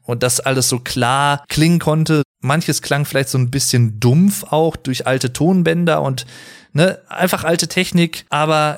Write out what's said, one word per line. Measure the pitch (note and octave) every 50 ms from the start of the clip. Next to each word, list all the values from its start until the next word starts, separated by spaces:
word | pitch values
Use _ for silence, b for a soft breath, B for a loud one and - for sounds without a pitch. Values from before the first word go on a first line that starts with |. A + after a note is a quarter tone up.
| -
und | - A#2+ A#2 B2
das | B2 - -
alles | - C3+ C3 C3 B2 -
so | C3 B2
klar | - - - B2+ A#2+ A#2+ C3 C#3 C#3+ C#3+ C#3+ C#3+ -
klingen | - - D3 D#3 E3 F3 E3
konnte. | - D3+ D#3 D#3+ D#3 D#3+ D#3 D3 - _ _ -
Manches | - C3 D3 E3+ - - C#3 - -
klang | - C#3+ C#3+ C#3+
vielleicht | - - C3+ C3+ -
so | - C3
ein | B2 A#2+
bisschen | C3 C3+ - - - B2 A#2+ A2 G#2+ G#2
dumpf | A#2+ A#2+ C3 E3 F#3+ G3+ G3 - -
auch | - D3+ D#3 E3 D#3+ -
durch | - - C3+ B2 - -
alte | B2+ C3 C3 - B2 B2
Tonbänder | - D3 E3+ F#3+ F#3 E3+ E3 E3 E3+ F3 E3 D#3 D3+ C#3+
und, | C3+ C3 - - B B B B B B B B B
ne, | B C#3+ F3 F#3+ - - _ -
einfach | - - F3+ F3+ G3 F3 -
alte | D#3+ E3+ E3+ E3+
Technik. | D#3+ - F#3 F3+ - - F3 E3+ E3 - - - -
Aber | - D3 D#3 D#3 D#3 D3+ D3+ D3+ D3